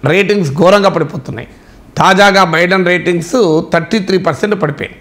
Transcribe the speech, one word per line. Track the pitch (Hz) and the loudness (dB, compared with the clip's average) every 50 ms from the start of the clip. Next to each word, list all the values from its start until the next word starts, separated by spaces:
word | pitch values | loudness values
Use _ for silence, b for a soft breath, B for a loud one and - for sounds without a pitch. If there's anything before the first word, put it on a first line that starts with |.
| - | 0
రేటింగ్స్ | 135 165 190 202 180 208 208 175 139 | 0 0 0 2 0 0 0 0 -2
ఘోరంగా | 131 151 165 180 202 202 196 190 | 0 2 4 4 4 4 2 0
పడిపోతున్నాయి. | - 170 151 - - 135 - - - 117 - - B B B B B B B B - - | 0 0 -4 -4 -6 -12 -12 -10 -12 -12 -14 -16 B B B B B B B B -4 0
తాజాగా | 156 180 190 185 202 202 190 196 185 | 2 2 4 4 4 4 4 2 2
బైడెన్ | 165 160 160 175 180 190 185 185 | 2 2 0 0 0 0 0 0
రేటింగ్స్ | 175 180 175 - 175 175 170 160 - - 254 214 170 156 160 170 - | 0 0 0 -2 -2 -4 -4 -4 -2 0 0 2 2 2 0 0 0
థర్టీ | - 170 160 - 220 226 | -2 -2 -2 -2 -2 -2
త్రీ | 185 190 190 185 | -2 0 -2 0
పర్సెంట్ | 190 170 151 - - 208 208 - | 0 -2 -2 -2 -2 -4 -2 -2
పడిపోయాయి. | 160 147 143 - - - - - | -2 -6 -4 -8 -12 -12 -12 -20